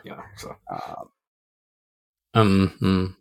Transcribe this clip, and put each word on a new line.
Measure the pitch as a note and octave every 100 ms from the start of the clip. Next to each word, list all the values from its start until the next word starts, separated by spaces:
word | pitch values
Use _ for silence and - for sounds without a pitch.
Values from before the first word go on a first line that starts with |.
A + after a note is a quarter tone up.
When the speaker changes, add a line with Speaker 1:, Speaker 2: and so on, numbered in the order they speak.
Speaker 1:
Yeah, | - - - -
so. | - - -
Speaker 2:
uh, | - G1+ G1+ - _ _ _ _ _ _ _ _ _ _ _ _
Speaker 3:
Um, | A2+ G#2+ F#2+ F#2+ -
hmm. | G2 F#2+ F#2 -